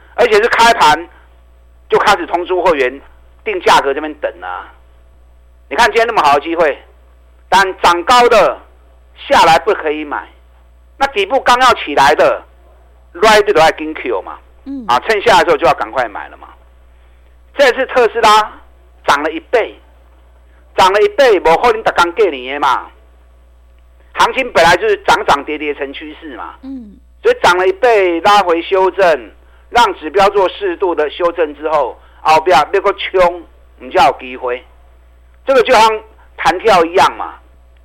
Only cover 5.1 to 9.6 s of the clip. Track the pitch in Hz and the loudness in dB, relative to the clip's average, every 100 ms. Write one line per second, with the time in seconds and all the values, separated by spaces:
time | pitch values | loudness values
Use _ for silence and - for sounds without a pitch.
5.1 | _ _ _ _ _ - 151 220 220 226 | _ _ _ _ _ -8 -2 0 2 0
6.1 | 202 151 147 160 165 156 120 - _ _ | 2 2 2 0 0 0 -2 -10 _ _
7.1 | _ _ _ - 185 190 180 185 175 170 | _ _ _ -2 0 0 0 0 0 2
8.1 | 247 240 220 156 110 - _ _ _ _ | 4 4 4 2 -2 -12 _ _ _ _
9.1 | - - 262 165 165 | -14 -2 2 4 4